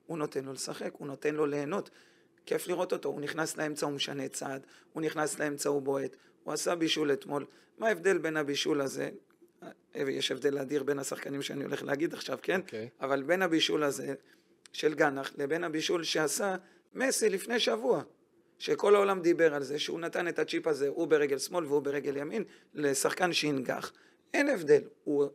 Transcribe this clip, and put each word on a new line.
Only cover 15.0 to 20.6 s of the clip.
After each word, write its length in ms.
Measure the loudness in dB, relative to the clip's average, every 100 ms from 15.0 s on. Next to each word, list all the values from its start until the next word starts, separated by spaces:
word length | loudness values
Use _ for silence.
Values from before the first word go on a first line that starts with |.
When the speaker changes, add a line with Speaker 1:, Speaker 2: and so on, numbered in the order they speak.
| 2 2 -6 -4
Speaker 1:
לבין 260 | -2 -2
הבישול 400 | -2 -2 0 0
שעשה 520 | 0 2 2 2 -2 -2 -8 _ _ -2
מסי 340 | 0 2 2
לפני 300 | 0 -2 0
שבוע, 420 | 2 2 2 2 0 _ _ _ _ -8
שכל 360 | -2 2 6 8
העולם 260 | 6 4
דיבר 320 | 4 6 6
על 100 | 4
זה, 160 | -4 -4
שהוא 200 | -4 -6
נתן 280 | -4 -2 -2
את 120 | -2
הצ'יפ 280 | -2 0